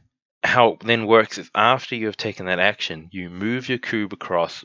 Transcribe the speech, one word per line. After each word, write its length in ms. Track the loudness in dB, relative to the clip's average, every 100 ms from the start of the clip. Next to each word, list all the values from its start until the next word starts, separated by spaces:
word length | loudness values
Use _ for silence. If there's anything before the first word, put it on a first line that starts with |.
| _ _ _ _
how 300 | 0 4 4
it 80 | 4
then 260 | 0 0 6
works 300 | 4 4 -4
is 140 | -6
after 400 | 2 4 2 -2
you 120 | -6 -6
have 100 | -6
taken 300 | -8 -8 -4
that 140 | 0
action, 500 | 0 0 -8 -10 -12
you 160 | -12 -10
move 400 | -6 -4 -4 -4
your 100 | -6
cube 360 | -4 -4 -4
across 480 | -8 -2 0 0 -4